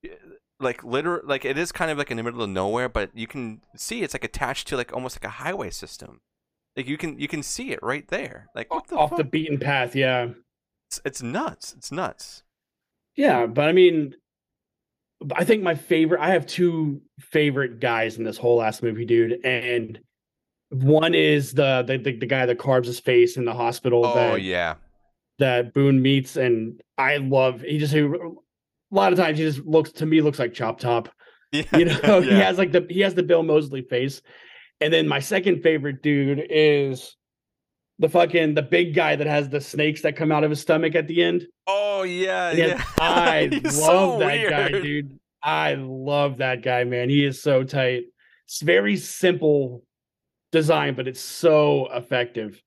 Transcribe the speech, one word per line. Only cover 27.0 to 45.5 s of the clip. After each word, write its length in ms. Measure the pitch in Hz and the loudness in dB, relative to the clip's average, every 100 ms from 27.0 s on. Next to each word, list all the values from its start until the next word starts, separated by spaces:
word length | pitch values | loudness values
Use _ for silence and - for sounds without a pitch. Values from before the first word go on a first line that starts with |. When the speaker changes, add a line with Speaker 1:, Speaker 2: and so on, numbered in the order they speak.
| 135 147 | -2 0
Speaker 2:
love, 440 | 135 135 131 123 | 0 2 2 0
he 160 | - 151 | -6 -4
just, 160 | 147 | 0
he, 80 | 151 | 2
a 100 | 147 165 170 - _ _ _ _ _ | 0 -2 -8 -16 _ _ _ _ _
lot 220 | 196 196 | 2 4
of 40 | 180 | 4
times 200 | 170 151 | 2 2
he 60 | 160 | -2
just 200 | 139 139 | -4 2
looks, 260 | 156 151 | 2 2
to 120 | - 156 | -4 2
me, 140 | 156 | 4
looks 180 | 151 139 | 4 0
like 140 | 127 | -4
Chop 260 | - 113 113 | -4 -6 -4
Top. 300 | 120 117 110 | -2 -2 -2
Speaker 1:
<laughs> 60 | _ _ _ _ | _ _ _ _
Yeah, 100 | 147 156 - | -6 2 4
Speaker 2:
You 80 | 170 | 4
know, 340 | 147 208 196 | 2 4 6
he 120 | 185 | 6
Speaker 1:
yeah. 100 | 196 | 6
Speaker 2:
has, 140 | 190 185 | 6 2
like, 160 | 190 | 2
the, 120 | 170 - | 2 0
he 100 | 180 | 0
has 160 | 196 180 | 0 2
the 80 | |
Bill 180 | 156 165 | 2 2
Moseley 400 | 160 151 147 135 | 4 2 2 -8
face. 380 | 127 123 131 139 _ - - - - _ | -4 -2 -2 -6 _ -20 -20 -20 -20 _
And 100 | 151 | 0
then 160 | 160 156 | 2 2
my 120 | 139 | -2
second 420 | 139 196 190 - | -2 -2 0 2
favorite 380 | 165 156 143 135 | 2 2 -2 -4
dude 400 | 151 143 139 143 156 | 0 0 0 -2 -2
is 680 | 156 151 147 139 127 - _ _ _ _ _ _ _ _ _ | 2 4 4 0 -4 -12 _ _ _ _ _ _ _ _ _
the 120 | 160 | 2
fucking, 460 | 170 170 170 156 151 | 4 4 4 2 0
the 60 | |
big 320 | 135 175 175 | 0 0 2
guy 220 | 151 160 147 | 2 0 0
that 100 | 147 | 0
has 200 | 147 143 | 0 0
the 140 | 143 | -6
snakes 400 | 143 147 147 151 | -6 -2 -2 0
that 160 | 156 147 | -4 -2
come 160 | 156 | 0
out 100 | 151 | 2
of 60 | 151 | 0
his 100 | 147 | -2
stomach 360 | - 160 165 160 | 0 2 2 0
at 120 | 156 | 0
the 160 | 165 | 0
end. 220 | 175 175 - _ - | 2 0 -4 _ -6
Speaker 1:
Oh, 380 | 196 208 202 | -2 -2 -2
yeah, 460 | 190 180 185 185 175 | -4 -4 -2 -2 -2
Speaker 2:
And 80 | 165 | 0
Speaker 1:
yeah. 260 | 165 175 - | 0 0 -4
<laughs> 80 | - | -2
Speaker 2:
I 480 | 165 175 170 156 147 | 2 4 4 2 0
Speaker 1:
He's 300 | 285 311 147 | -2 -2 2
Speaker 2:
love 400 | 156 180 190 233 | 6 6 6 2
Speaker 1:
so 0 | |
Speaker 2:
that 300 | 151 143 208 | 0 2 0
guy, 220 | 147 143 | 0 0
Speaker 1:
weird. 120 | 190 | -2
Speaker 2:
dude. 360 | 160 147 143 139 _ _ | -4 -6 -6 -14 _ _
I 340 | 147 | -2